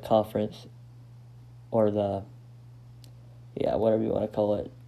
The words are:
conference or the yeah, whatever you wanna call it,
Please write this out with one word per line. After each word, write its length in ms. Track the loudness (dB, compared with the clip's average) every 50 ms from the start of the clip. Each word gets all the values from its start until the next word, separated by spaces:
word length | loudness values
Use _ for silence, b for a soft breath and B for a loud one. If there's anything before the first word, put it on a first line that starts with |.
| 2
conference 640 | 2 4 4 4 2 0 -2 -2 -4 -6 -10 -18 -20 -20 -20 -20 -20 -20 -20 -20 -20 -20 -20 -20 -20 -20 -20 -20 -20 -20 -20 -10 -2
or 200 | 2 2 4 4
the 340 | 2 2 0 0 -2 -4 -6 -10 -16 -20 -20 -20 -20 -20 -20 -20 -20 -20 -20 -20 -20 -20 -20 -20 -20 -20 -20 -20 -20 -20 -20 -10 -4 -2
yeah, 160 | 0 0 0
whatever 280 | 2 2 2 2 2 2
you 60 | 0
wanna 180 | -2 -2 -2 -2
call 280 | 0 0 0 2 0
it, 160 | -2 -4 -6 -12 -12 0